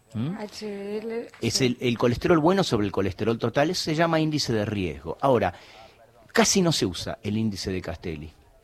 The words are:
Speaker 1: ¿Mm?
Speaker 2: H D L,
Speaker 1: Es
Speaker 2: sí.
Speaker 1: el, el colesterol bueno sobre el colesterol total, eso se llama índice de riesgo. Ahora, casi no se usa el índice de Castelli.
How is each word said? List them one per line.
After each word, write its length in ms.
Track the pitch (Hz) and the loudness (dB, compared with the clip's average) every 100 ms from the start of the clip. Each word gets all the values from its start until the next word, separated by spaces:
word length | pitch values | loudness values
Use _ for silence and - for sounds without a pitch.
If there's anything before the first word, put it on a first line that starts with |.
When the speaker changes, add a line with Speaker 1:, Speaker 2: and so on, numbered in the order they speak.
| _ | _
Speaker 1:
¿Mm? 240 | 107 131 214 | -6 -4 -6
Speaker 2:
H 280 | 208 - 214 | -10 -12 -12
D 320 | 202 202 214 | -10 -8 -8
L, 300 | 226 226 - - | -6 -8 -10 -6
Speaker 1:
Es 140 | - | -2
Speaker 2:
sí. 100 | - | 0
Speaker 1:
el, 140 | 127 123 | 0 0
el 160 | 123 120 | -2 0
colesterol 420 | 123 120 170 170 | 2 2 2 4
bueno 240 | 151 196 | 6 4
sobre 220 | 170 117 | 2 2
el 80 | 104 | 0
colesterol 460 | 92 95 - 107 117 | 0 -2 0 -2 0
total, 320 | 117 127 151 | 0 2 0
eso 140 | 180 | 0
se 100 | - | -2
llama 260 | 156 170 160 | 0 2 2
índice 320 | 156 151 - | 2 0 0
de 140 | 113 104 | 0 0
riesgo. 500 | 104 87 73 82 - | -2 -4 -4 -8 -2
Ahora, 320 | 139 120 95 - - - - - _ _ - | 2 4 2 -2 -14 -20 -20 -20 _ _ -4
casi 300 | - 226 196 | 2 4 4
no 120 | 170 | 4
se 120 | 151 | 2
usa 340 | 104 85 - - | 0 -2 -8 -8
el 160 | 107 104 | -4 -2
índice 340 | 110 98 - | -2 -2 -4
de 80 | 92 | -4
Castelli. 500 | 87 82 95 78 80 - _ _ | -6 -8 -8 -8 -10 -18 _ _